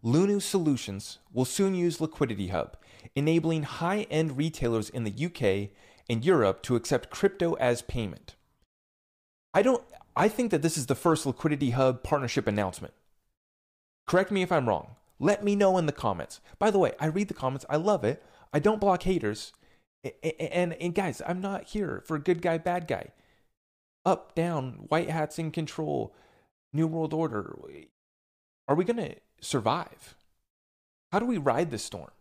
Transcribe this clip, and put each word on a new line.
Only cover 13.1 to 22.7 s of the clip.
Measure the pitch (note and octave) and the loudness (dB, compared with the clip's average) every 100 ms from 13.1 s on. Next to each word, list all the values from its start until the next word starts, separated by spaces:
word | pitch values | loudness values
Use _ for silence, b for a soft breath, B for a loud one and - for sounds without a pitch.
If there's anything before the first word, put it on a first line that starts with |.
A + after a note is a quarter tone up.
| _ _ _ _ _ _ _ _ _ - | _ _ _ _ _ _ _ _ _ 0
Correct | F3 G3 | 2 2
me | G3+ | 0
if | F3 | 2
I'm | E3+ B2 | 2 2
wrong. | F2 - - _ _ | 0 -2 -20 _ _
Let | D3 G3+ | 0 2
me | G3+ G3+ | 2 4
know | G3 F#3 | 4 4
in | D#3 | 0
the | |
comments. | - A2+ F2+ C#2+ - b b | 0 -2 -2 -6 -14 b b
By | G#3 | 2
the | G3+ | 4
way, | E3 - | 2 2
I | D#3 | -2
read | E3 G3+ | -2 -4
the | - | -2
comments. | C3 C3+ - | -4 -4 -2
I | D3 | 0
love | F#3 G3 | 2 2
it. | G#2+ C#3+ b b b | 0 -2 b b b
I | D3+ | 2
don't | D3 G#3+ | 2 2
block | G3+ F3+ | 2 2
haters. | - F3+ G#2+ G#2+ - _ b b b _ | 2 0 0 -4 -10 _ b b b _
A-, | C#3 - | -12 -6
a-, | D#3+ - D#3+ F3 | -6 -4 -4 0
and, | F3 | -2
and | E3 F3 E3+ | -2 -4 -2
guys, | F#3+ - - | -2 -4 -6
I'm | F3+ | -4
not | G3 G3 - | -4 -6 -6
here | G#3 F#3 - - | -4 -4 -6 -6
for | D#3 | -4
good | D3 E3+ | 0 2
guy, | F3 E3 | 2 0
bad | E3 | -2